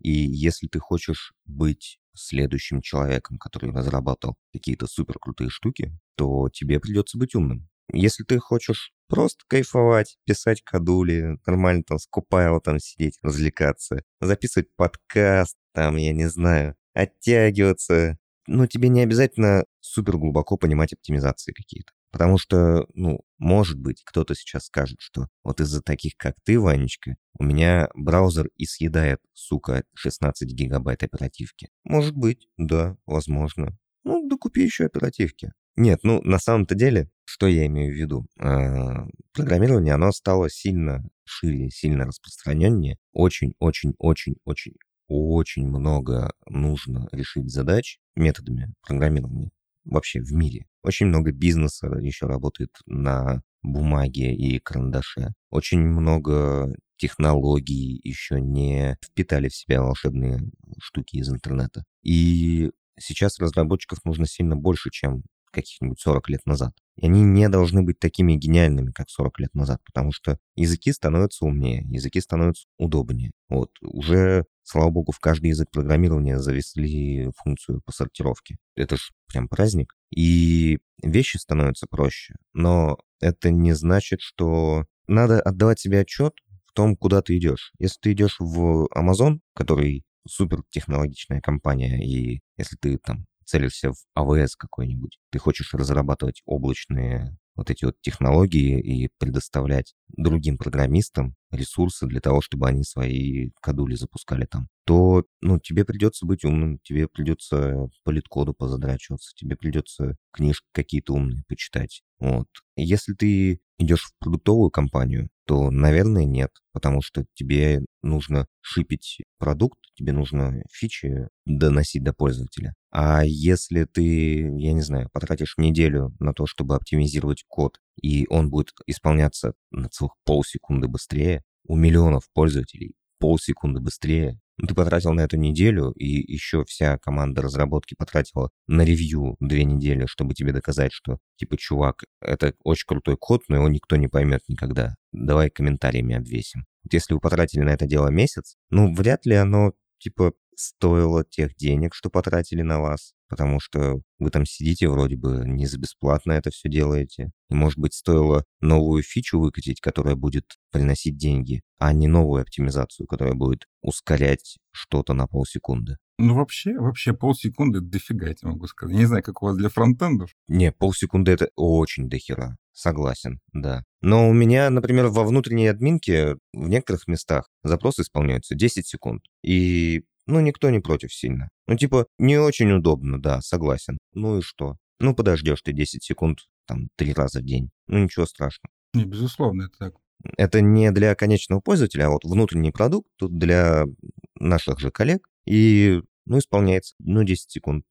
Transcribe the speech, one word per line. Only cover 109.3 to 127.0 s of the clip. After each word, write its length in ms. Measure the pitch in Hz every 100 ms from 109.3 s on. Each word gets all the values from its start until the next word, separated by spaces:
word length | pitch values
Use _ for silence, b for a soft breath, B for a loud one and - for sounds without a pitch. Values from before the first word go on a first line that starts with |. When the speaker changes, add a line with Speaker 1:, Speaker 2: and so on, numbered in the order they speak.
| -
Speaker 1:
тебе 200 | 67 -
придется 640 | 80 78 - - 69 71 _
книжки 320 | - 73 - -
какие-то 400 | - - 71 -
умные 300 | 69 67 64 -
почитать. 540 | - - 67 64 - _ -
Вот. 280 | 65 60 - _ _ -
Если 380 | 82 104 -
ты 460 | 95 104 98 95 87 _ -
идешь 280 | 82 82 -
в 60 | _
продуктовую 500 | 82 82 101 113 92
компанию, 600 | - 71 67 64 62 - _ -
то, 240 | 71 69
наверное, 560 | 67 76 80 107 98 71
нет, 240 | 65 67 _ _
потому 280 | - 69 69
что 240 | - 71 - -
тебе 500 | 67 71 76 71 65 _
нужно 460 | 76 76 69 71 67 _
шипить 580 | - 87 - 73 - - - -
продукт, 420 | 71 73 120 - _ -
тебе 160 | 67
нужно 500 | 71 69 71 67 64 -
фичи 580 | - 113 - 69 67 60 _ -
доносить 580 | 71 76 73 76 71
до 100 | 67
пользователя. 600 | - 71 64 62 - - - _
А 320 | - 76 76 76
если 600 | 76 82 90 - 85 76
ты, 640 | 87 85 82 80 78 78 73
я 160 | 78
не 80 | 80
знаю, 280 | 73 67 64
потратишь 440 | 76 - 78 76 -
неделю 580 | 80 80 78 71 67 -
на 140 | 73
то, 120 | 69 73
чтобы 300 | - 67 67
оптимизировать 680 | - 76